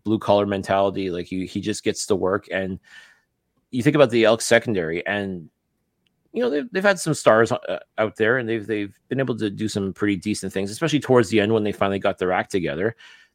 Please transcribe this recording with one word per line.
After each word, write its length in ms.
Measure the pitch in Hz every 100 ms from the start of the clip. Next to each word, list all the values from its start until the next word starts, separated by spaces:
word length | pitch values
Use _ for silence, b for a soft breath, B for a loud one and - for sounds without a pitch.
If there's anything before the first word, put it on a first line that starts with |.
blue-collar 420 | 107 107 - 101 101
mentality. 640 | 98 92 98 98 98 95
Like, 160 | 87 87
he, 200 | 92 90
he 140 | 104
just 220 | 101 101
gets 240 | 110 - -
to 80 |
work. 320 | 95 92 101 -
And 260 | 92 95 95 B B B B B _ _ _ _
you 120 | 127
think 140 | 143 147
about 140 | 131
the 140 | 117
Elks 200 | 107 113
secondary, 600 | - 117 123 98 80 85 -
and, 420 | 101 98 90 80 _ _ _ _ _ _ _ _
you 80 | 220
know, 80 | 247
they've, 200 | 285 247
they've 140 | 185
had 160 | 202 185
some 140 | 160
stars, 360 | 143 127 110 113
uh, 300 | 120 - 90 - -
out 180 | 107 -
there, 220 | 110 127
and 100 | 110
they've, 180 | 113 104
they've 280 | 107 101 _ -
been 100 | 131
able 180 | 127 110
to 120 | 107
do 160 | 101 107
some 260 | 104 98
pretty 220 | - 104
decent 380 | 95 107 101 95
things, 180 | 95 98
especially 300 | 107 160 143
towards 300 | - 123 107
the 100 | 110
end 120 | 101
when 120 | 113
they 80 | 104
finally 260 | - 98 98
got 200 | 98 -
their 140 | 90
act 200 | 92 110
together. 420 | 98 78 73 107 - B B B